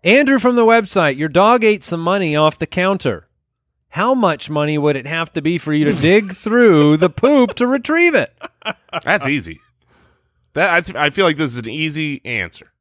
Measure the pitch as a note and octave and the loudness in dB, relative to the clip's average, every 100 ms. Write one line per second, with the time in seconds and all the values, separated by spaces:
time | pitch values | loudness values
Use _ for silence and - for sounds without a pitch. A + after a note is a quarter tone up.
0 | F3 B3 C#4 C4+ B3 A#3+ A3+ A3+ G3+ G3 | 4 4 4 2 2 2 4 2 0 0
1 | D#3 C3+ D#3 D3+ G#3 B3 A3 G#3 - E3+ | 0 0 -2 2 4 4 2 0 -4 -6
2 | E3 G3 E3+ D3+ D#3 - D#3+ - F#3 G3 | -2 -2 0 2 0 0 -8 -2 -2 -2
3 | C#3 F2+ _ _ _ _ _ _ _ D#3+ | -4 -6 _ _ _ _ _ _ _ -4
4 | A3 C4 G3+ D3+ - D3+ D3 D3+ D3 C#3 | -2 2 0 -2 -6 -4 -2 0 0 -2
5 | C3 E3 E3 E3+ D3 E3+ - D3+ D3 - | -6 -8 -6 -4 -4 -4 -2 0 0 2
6 | D#3 G3+ G3+ F#3 G#3+ A#3 A#3 D#3+ D3 D#3 | 2 2 0 -10 -2 4 4 6 4 4
7 | F3 - C4 D4 B3 - B3 C4 A#3+ D#4+ | 0 0 2 4 2 0 -2 -2 -2 2
8 | F4 C#4 C3+ _ - _ G#3+ - _ E3+ | 2 2 -4 _ -20 _ -14 -14 _ -10
9 | - F#3+ C3+ C#3+ E2+ D#2 _ _ _ _ | -4 -2 -2 -4 -6 -18 _ _ _ _
10 | _ _ _ _ _ - F#3+ E3+ F3 - | _ _ _ _ _ -4 0 0 -2 -4
11 | D3 - F#3 D3+ D3+ A#2+ A2+ D3 D#3 D3+ | -4 0 0 0 -4 -6 -10 -6 -6 -6
12 | D3+ C#3+ - A#2 F2 - - _ | -8 -8 -8 -8 -8 -12 -20 _